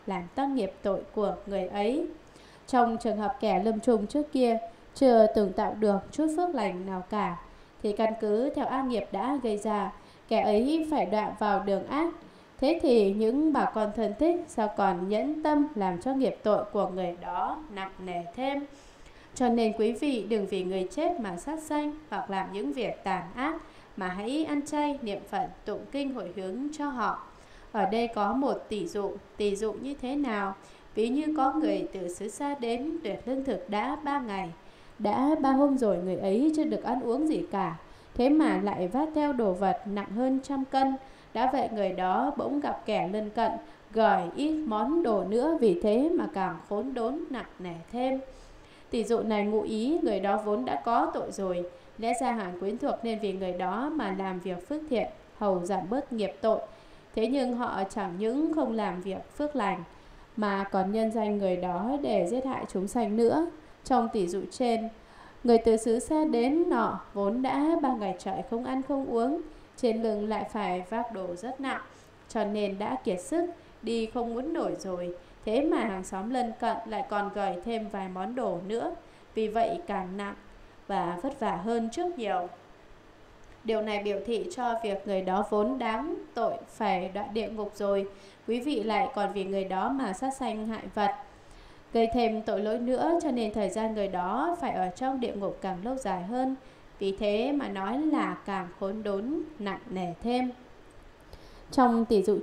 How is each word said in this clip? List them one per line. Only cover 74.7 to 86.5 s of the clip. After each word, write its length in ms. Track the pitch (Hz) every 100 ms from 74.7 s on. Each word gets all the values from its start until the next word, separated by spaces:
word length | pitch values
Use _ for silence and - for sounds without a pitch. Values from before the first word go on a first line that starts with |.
| 165
rồi. 380 | 190 180 175 175 - -
Thế 180 | - 226
mà 140 | 320 330
hàng 280 | 226 190
xóm 260 | 185 185 220
lân 220 | 254 226 220
cận 160 | 226 - 220
lại 180 | 208 -
còn 220 | 208 196
gửi 200 | 202 196 180
thêm 240 | 233 226 214
vài 200 | 196 190
món 260 | 185 208
đồ 240 | 247 220 175 190
nữa, 260 | 226 302 339 - - -
vì 140 | - 220
vậy 320 | 220 - - -
càng 300 | 190 180 190
nặng 180 | 202 208 - - - - -
và 320 | 196 170 175
vất 180 | 269 -
vả 160 | 208 185
hơn 320 | 202 233 226
trước 260 | 320 359 349
nhiều. 300 | 208 180 180 - - - - - - - - - - -
Điều 180 | 220 220
này 200 | 214 208
biểu 160 | 202 196 214
thị 200 | 226 - -
cho 180 | 240 226
việc 200 | 226 190 208
người 160 | 190
đó 220 | 185 190 214
vốn 280 | 208 214 269
đáng 360 | 226 226 302 403 -
tội 200 | - 220